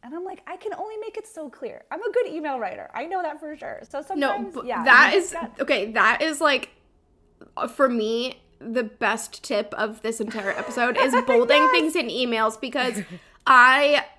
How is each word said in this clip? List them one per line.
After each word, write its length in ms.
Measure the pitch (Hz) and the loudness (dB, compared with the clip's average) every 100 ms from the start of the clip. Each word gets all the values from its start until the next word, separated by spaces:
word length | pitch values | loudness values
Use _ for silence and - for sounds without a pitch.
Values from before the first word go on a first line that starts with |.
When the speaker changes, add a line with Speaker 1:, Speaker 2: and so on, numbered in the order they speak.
| 240 | -14
Speaker 1:
And 80 | 320 | -12
I'm 100 | 370 | -10
like, 160 | 370 - | -12 -14
"I 100 | 359 | -12
can 160 | 440 | -10
only 240 | - 403 440 | -8 -10 -10
make 180 | 440 440 | -10 -12
it 120 | 427 | -14
so 200 | - 294 | -14 -14
clear." 340 | - 247 - - | -12 -14 -14 -12
I'm 100 | 302 | -8
a 100 | 440 | -2
good 140 | 480 494 | -2 -2
email 320 | 311 302 262 | -4 -6 -6
writer. 300 | 208 - - | -6 -8 -12
I 120 | - 302 | -10 -6
know 160 | 381 | -4
that 180 | 339 302 | -6 -8
for 160 | 311 302 | -12 -12
sure. 260 | - - - | -12 -12 -12
So 120 | 277 | -12
Speaker 2:
No, 300 | 302 381 277 | -8 -2 -2
Speaker 1:
sometimes, 260 | - 240 254 | -2 -6 -10
Speaker 2:
but 100 | - | -6
Speaker 1:
yeah, 180 | 233 | -2
Speaker 2:
that 280 | 233 247 294 | 8 8 8
Speaker 1:
you 60 | 392 | 4
Speaker 2:
is, 120 | 339 | 0
Speaker 1:
just 20 | 220 220 - | -8 -10 -8
got 60 | |
Speaker 2:
okay, 300 | 269 262 208 | -2 -2 0
that 300 | 220 208 240 | 2 2 2
is, 180 | 320 294 | -2 0
like, 300 | 311 262 - _ _ _ _ _ _ _ - - | 0 0 -4 _ _ _ _ _ _ _ -18 -8
uh, 120 | 233 | -8
for 180 | - 269 | 0 0
me, 540 | 240 214 226 254 - _ _ | 2 -2 -2 -4 -8 _ _
the 240 | 226 233 | -6 -6
best 600 | 220 - 220 226 - - - | -6 -4 -4 -2 -6 -14 -6
tip 280 | 208 208 - | -4 -4 -6
of 260 | 214 220 | -6 -6
this 160 | 220 226 | -8 -6
entire 300 | 214 226 196 | -6 -6 -6
episode 460 | - 196 - 240 240 | -6 -6 -2 -2 2
is 160 | 277 254 | 2 2
Speaker 1:
<laughs> 60 | 494 | 4
Speaker 2:
bolding 280 | 240 240 - | 2 6 4
Speaker 1:
Yes. 140 | 508 | 6
Speaker 2:
things 240 | 349 320 339 | 4 2 -2
in 120 | 240 | -2
emails, 520 | 185 247 226 220 220 | -2 -2 0 0 -2
because 420 | 262 269 254 208 - 175 _ _ - | -6 -4 -4 -4 -10 -14 _ _ 4
I 580 | 254 254 262 285 285 - | 8 8 8 4 2 0